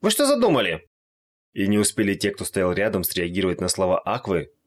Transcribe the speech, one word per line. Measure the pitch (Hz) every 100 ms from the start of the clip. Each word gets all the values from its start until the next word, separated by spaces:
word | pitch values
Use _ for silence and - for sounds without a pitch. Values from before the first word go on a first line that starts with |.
Вы | 208
что | 214 285
задумали?» | 285 233 143 95 80 - _ _ _ _ _ _
И | - 98
не | 104
успели | 101 - 101
те, | 98 101
кто | 101
стоял | 92 98 92
рядом, | 90 107 98
среагировать | 85 - 87 90 92 87
на | 90
слова | - 92 90
Аквы, | - 117 - 87 69 _